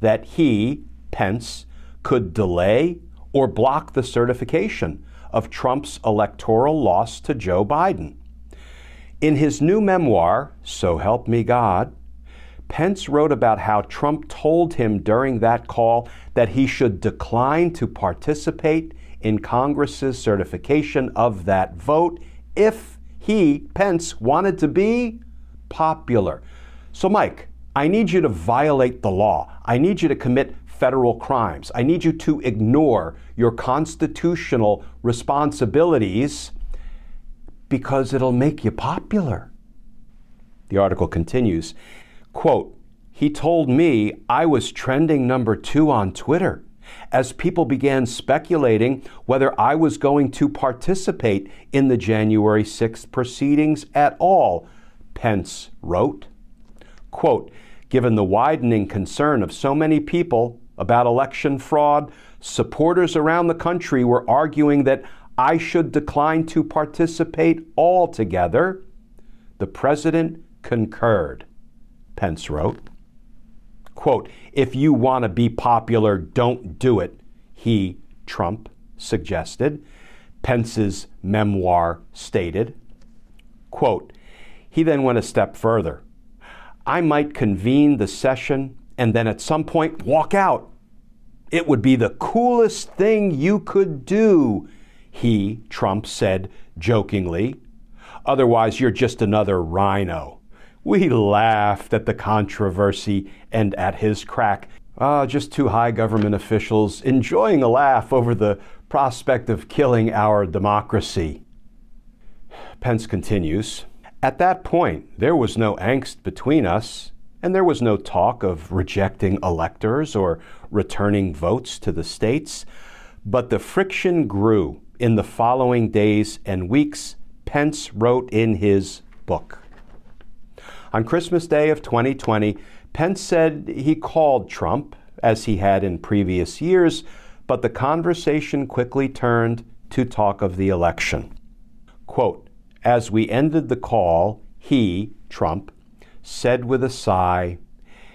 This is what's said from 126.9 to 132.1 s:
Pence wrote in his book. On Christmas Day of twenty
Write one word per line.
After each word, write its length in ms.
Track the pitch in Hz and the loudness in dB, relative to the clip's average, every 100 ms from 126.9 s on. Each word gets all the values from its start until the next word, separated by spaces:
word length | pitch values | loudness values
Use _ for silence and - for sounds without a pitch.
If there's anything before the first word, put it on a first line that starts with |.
| - - - - - - | -4 -14 -14 -14 -12 -4
Pence 480 | 147 151 151 - | 0 0 -2 -10
wrote 360 | 101 117 127 127 | 0 2 2 0
in 260 | 107 113 98 | 0 2 2
his 460 | 101 98 95 - - - - | 2 2 0 -12 -20 -16 -6
book. 340 | 85 - - - - - - - - - - - - - - - | -6 -6 -18 -20 -20 -20 -20 -20 -18 -16 -16 -18 -20 -20 -18 -6
On 100 | 107 | -4
Christmas 440 | 113 170 175 175 170 | 0 -2 0 -2 0
Day 220 | 151 151 | 2 2
of 100 | 151 | 0
twenty 320 | - 117 127 | -2 0 0